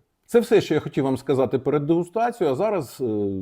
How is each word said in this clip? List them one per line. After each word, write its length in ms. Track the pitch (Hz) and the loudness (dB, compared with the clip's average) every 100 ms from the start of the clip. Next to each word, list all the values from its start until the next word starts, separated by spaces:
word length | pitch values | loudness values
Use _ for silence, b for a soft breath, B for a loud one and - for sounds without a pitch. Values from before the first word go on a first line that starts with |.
| _ _ - | _ _ 0
Це 140 | 240 | 0
все, 220 | 226 202 | 4 2
що 120 | - | 4
я 60 | 151 | 0
хотів 240 | 151 - | 0 -2
вам 140 | 135 127 | -2 -2
сказати 420 | - 135 127 135 | 0 0 2 0
перед 260 | 135 147 147 | 0 0 2
дегустацією, 680 | 170 170 226 240 233 156 | 0 0 -2 -2 0 -2
а 20 | 131 | 0
зараз, 420 | 214 196 123 - | 0 -2 -4 -4
е, 280 | 120 107 101 98 | -2 -2 -2 -4